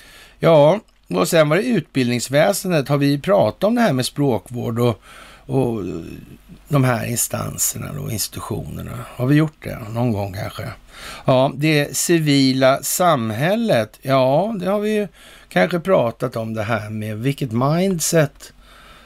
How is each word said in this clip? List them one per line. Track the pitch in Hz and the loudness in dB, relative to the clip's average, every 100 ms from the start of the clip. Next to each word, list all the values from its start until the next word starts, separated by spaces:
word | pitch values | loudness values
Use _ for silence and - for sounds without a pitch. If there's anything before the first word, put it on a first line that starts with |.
| - - - _ | -20 -20 -20 _
ja, | 156 156 147 208 - _ - | 4 6 6 4 -2 _ -6
och | 180 170 | -2 2
sen | 165 147 | 4 4
var | 170 | 2
det | |
utbildningsväsendet. | 247 214 - 135 120 120 - 143 190 196 185 160 127 | 0 -2 -2 0 0 0 0 2 2 0 0 -2 0
Har | 143 | 0
vi | 143 143 | 2 0
pratat | 175 196 107 - | 0 2 2 0
om | 147 | 0
det | - | 2
här | 180 | 2
med | 131 127 | 0 -2
språkvård | - 143 107 - 120 117 117 | -2 0 -2 -4 -8 -4 0
och, | 120 107 - - - - - | 0 0 -8 -20 -20 -18 -4
och | 135 120 113 95 85 82 - - - - - - | -2 0 -2 -6 -8 -10 -14 -18 -20 -20 -20 -2
de | 147 | 0
här | 127 113 110 | 2 0 -4
instanserna | 117 - 110 107 - - 110 - - | -4 -4 -4 -6 -4 -6 -6 -10 -8
och | 104 | -6
institutionerna? | 107 - - - 107 - 87 85 120 - | -6 -6 -8 -8 -8 -8 -10 -10 -12 -12
Har | - 127 | -4 2
vi | |
gjort | 147 156 - | 4 2 -4
det | - - 107 | -12 -10 -8
någon | 113 123 | -2 -2
gång | 104 101 | -2 -4
kanske? | 95 107 - 110 - - - - - | -8 -10 -10 -12 -12 -18 -20 -18 -6
Ja, | - 127 135 - | 2 4 2 2
det | 156 151 143 - | 2 2 0 -2
civila | - 170 151 139 135 131 131 135 | 2 2 4 4 4 4 4 2
samhället. | - - 180 139 113 107 160 220 226 127 110 - | 0 0 2 2 0 -2 0 0 2 0 0 -6
Ja, | 135 135 131 143 208 214 | 0 2 4 2 0 -4
det | 185 | -2
har | 208 | -2
vi | 208 | 0
ju | 214 202 - - - - | -2 -4 -8 -20 -20 -4
kanske | 180 180 175 | 0 0 0
pratat | 180 175 117 - 135 113 | 0 2 2 -2 -6 -4
om | 113 | -6
det | 110 | -4
här | 104 110 107 | -2 -4 -4
med | 107 107 107 | -8 -8 -4
vilket | 131 143 135 | -4 -4 -4
mindset | 113 139 165 196 170 - 165 143 - - - - - - - | 0 0 0 0 -2 0 2 0 -2 -20 -20 -20 -20 -20 -20